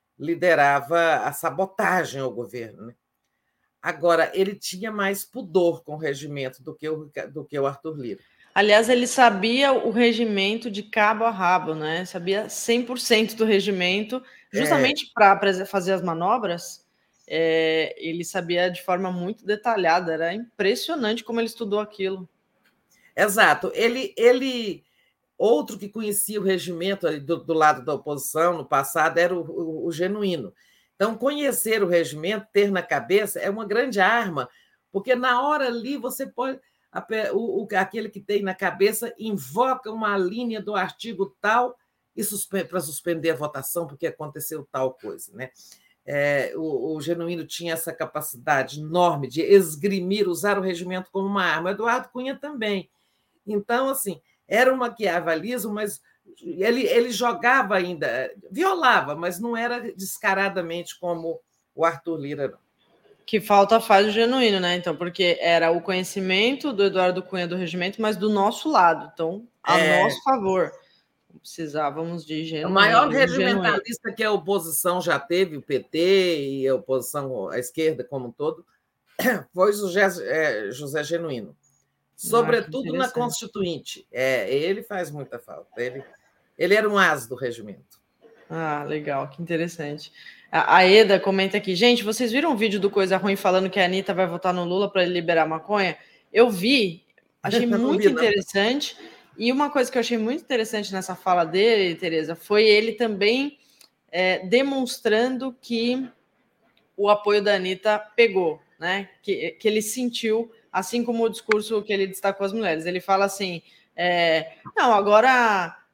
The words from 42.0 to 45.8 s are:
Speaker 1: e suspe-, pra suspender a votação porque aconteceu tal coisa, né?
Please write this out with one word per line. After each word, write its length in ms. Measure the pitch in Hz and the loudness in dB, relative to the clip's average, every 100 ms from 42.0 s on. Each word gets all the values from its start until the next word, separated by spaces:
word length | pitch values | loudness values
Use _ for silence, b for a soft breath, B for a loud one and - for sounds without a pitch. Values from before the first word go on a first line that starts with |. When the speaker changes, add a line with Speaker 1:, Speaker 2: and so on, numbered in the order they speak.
| _ - | _ -8
Speaker 1:
e 80 | |
suspe-, 400 | 202 202 - 190 | -6 -6 -6 -6
pra 160 | 170 180 | -4 -6
suspender 520 | 147 147 175 165 165 | -6 -8 -4 -2 -2
a 40 | 151 | -2
votação 500 | 147 135 135 175 160 | -4 -8 -6 -6 -6
porque 220 | 139 160 | -6 -8
aconteceu 580 | - 151 156 - 151 131 | -6 -12 -10 -10 -10 -8
tal 220 | 135 131 | -4 -4
coisa, 400 | 131 107 - - | -4 -12 -12 -14
né? 160 | 98 127 b b b | -14 -14 b b b